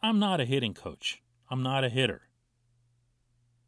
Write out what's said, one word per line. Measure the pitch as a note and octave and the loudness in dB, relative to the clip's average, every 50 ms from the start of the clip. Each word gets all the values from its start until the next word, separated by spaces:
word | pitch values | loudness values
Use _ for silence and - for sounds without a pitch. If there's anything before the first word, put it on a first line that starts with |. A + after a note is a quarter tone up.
| - | -2
I'm | A3 A3 G3+ | 0 2 2
not | G#3 G3+ F#3 E3 | 4 2 2 0
a | B2+ | 0
hitting | A#2 C3+ C#3 B2 G#2+ F2+ | 2 0 0 0 -2 -4
coach. | - - - G#2+ - - - - - _ _ _ _ _ - | -6 -10 -12 -12 -8 -8 -8 -8 -8 _ _ _ _ _ -6
I'm | B2+ B2+ | -4 -4
not | B2+ C3 C3+ C3+ C3+ | -2 0 0 0 0
a | B2 | 0
hitter. | A2+ C3 C3 A2 - - - _ _ _ _ _ _ _ _ _ _ _ _ _ _ _ _ _ _ _ _ _ _ _ _ _ _ _ _ | 2 2 2 0 0 -4 -12 _ _ _ _ _ _ _ _ _ _ _ _ _ _ _ _ _ _ _ _ _ _ _ _ _ _ _ _